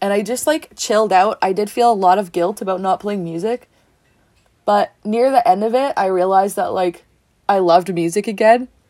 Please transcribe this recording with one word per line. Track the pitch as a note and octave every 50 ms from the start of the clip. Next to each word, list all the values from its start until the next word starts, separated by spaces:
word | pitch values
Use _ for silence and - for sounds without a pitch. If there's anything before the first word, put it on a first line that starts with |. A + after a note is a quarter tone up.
and | - G3+ G3+
I | G3 G#3+
just, | F#3 B3 B3 -
like, | - D4+ D#4+ D#4 _ -
chilled | - - - A3+ G#3 A3 G#3 F#3+
out. | F#3 F#3 G#3+ G#3+ -
I | - F#3+ F#3+
did | F3+ G#3 G3+
feel | - B3 A#3+ A#3+
a | A#3
lot | G3+ F#3+ F3+ F#3 G3+
of | G#3 F3 -
guilt | F3+ E3+ F3+ G#3 - A3
about | F#3+ F#3+ F#3
not | F#3+ F#3+ D#3+ D#3+
playing | - G#3 G#3 G3+ F3
music, | E3 E3 E3+ F3+ A3 A#3+ B3 _ _ _ _ _ _ _ _ _ _ _ _ _ _ _ _ _ _ _ _ _
but | - G#3 G3+ G3 - _ _ _
near | G#3 G#3+ A#3 B3 C4+
the | C4+ B3+ -
end | - F#3 G3 G#3
of | A3+ A3+
it, | B3+ C4+ C#4 -
I | - G3
realized | F#3+ F#3+ F#3 F3 F#3+ F#3+ F#3+ F#3+ G3+ G3
that, | - F#3 - -
like, | F#3+ F#3 F3+ E3+ - _ _ _ _ _ _ _ _ _ -
I | G3+ G3
loved | F#3 F3 E3 F3+ F3+ F3+ F#3
music | E3+ E3 E3+ E3 G#3+ G#3
again. | - G#3+ F#3+ A3 A3 A#3 B3 B3+ - _ _ _